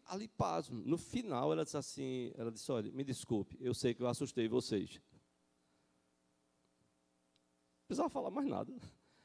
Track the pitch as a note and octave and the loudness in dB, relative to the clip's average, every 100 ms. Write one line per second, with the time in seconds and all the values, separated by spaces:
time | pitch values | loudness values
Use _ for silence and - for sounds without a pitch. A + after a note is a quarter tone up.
0 | - F#3 A3 - F#3 E3 D3 A#2+ A2+ E3 | -6 -6 -4 0 2 2 -2 -4 0 0
1 | - A#3+ A3+ B2 D3 D#3+ D3+ D3 - - | 0 -4 0 2 4 2 2 -2 -4 -4
2 | C3+ B2+ A#2+ - A2+ A2 - B2 G#2 C3 | -2 -2 -4 -4 -4 -4 0 0 0 -2
3 | C#3 B2 - A2 - - B2+ A#2 B2 A#2 | -2 -2 0 0 0 -2 -2 2 2 2
4 | B2 A#2+ C3+ - A2+ A#2+ - G#2 F#2 - | 2 0 -2 2 4 4 4 0 0 -8
5 | _ - _ _ _ _ _ _ _ _ | _ -20 _ _ _ _ _ _ _ _
6 | _ _ _ _ _ _ _ _ _ _ | _ _ _ _ _ _ _ _ _ _
7 | _ _ _ _ _ _ _ _ - B3+ | _ _ _ _ _ _ _ _ -4 0
8 | D#4 F3+ - A3+ C#4 F#2+ - B3+ - - | 2 0 -2 0 0 0 -2 -6 -14 -18
9 | _ _ | _ _